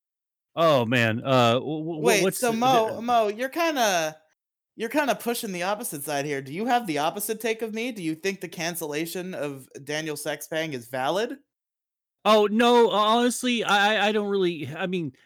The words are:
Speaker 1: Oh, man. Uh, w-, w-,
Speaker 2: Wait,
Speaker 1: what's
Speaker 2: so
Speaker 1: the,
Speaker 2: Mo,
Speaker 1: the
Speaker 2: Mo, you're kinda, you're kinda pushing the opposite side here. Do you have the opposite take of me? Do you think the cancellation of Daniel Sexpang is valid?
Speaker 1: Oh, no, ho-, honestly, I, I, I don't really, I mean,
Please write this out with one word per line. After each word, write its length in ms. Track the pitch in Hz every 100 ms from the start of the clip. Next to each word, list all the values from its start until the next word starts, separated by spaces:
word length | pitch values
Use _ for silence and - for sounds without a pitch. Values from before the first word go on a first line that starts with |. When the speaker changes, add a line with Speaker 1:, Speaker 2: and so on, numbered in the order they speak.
| _ _ _ _ _ 147
Speaker 1:
Oh, 300 | 165 139 113
man. 360 | 123 117 110
Uh, 300 | 135 131 117
w-, 320 | 123 127 156 156
w-, 160 | 160
Speaker 2:
Wait, 220 | 233 208
Speaker 1:
what's 160 | 190 185
Speaker 2:
so 120 | 247
Speaker 1:
the, 60 | 226
Speaker 2:
Mo, 380 | 247 247 220 220
Speaker 1:
the 60 |
Speaker 2:
Mo, 260 | 233 233 214
you're 220 | 214 262
kinda, 680 | 285 330 285 220 180 156 156 _ _ _ _ _ -
you're 140 | 226
kinda 260 | 294 277 202
pushing 360 | 233 233 220
the 120 | 180
opposite 400 | 180 208 247 151
side 220 | 147 143 147
here. 160 | 139
Do 100 | 135
you 120 | 160 233
have 200 | 240 220
the 100 | 143
opposite 420 | 156 196 208 220
take 220 | 233 226
of 120 | 226
me? 180 | 214 247
Do 100 | 220
you 140 | 160 156
think 260 | 196 196
the 80 | 180
cancellation 840 | 175 165 170 156 147 165 185 180
of 360 | 156 143 135 127 -
Daniel 320 | 139 151 160 147
Sexpang 580 | 156 151 - 160 160
is 140 | 131 117
valid? 500 | 131 135 180 247 277 _ _ _ _ _ _ _ _ 202
Speaker 1:
Oh, 220 | 214 202
no, 380 | 214 240 240 226
ho-, 60 | 190
honestly, 680 | 214 233 247 - 254 240
I, 320 | 180 202 202 214
I, 120 | 202
I 40 |
don't 160 | 214 202
really, 400 | 202 180 165 135 160
I 120 | 185
mean, 260 | 180 151 -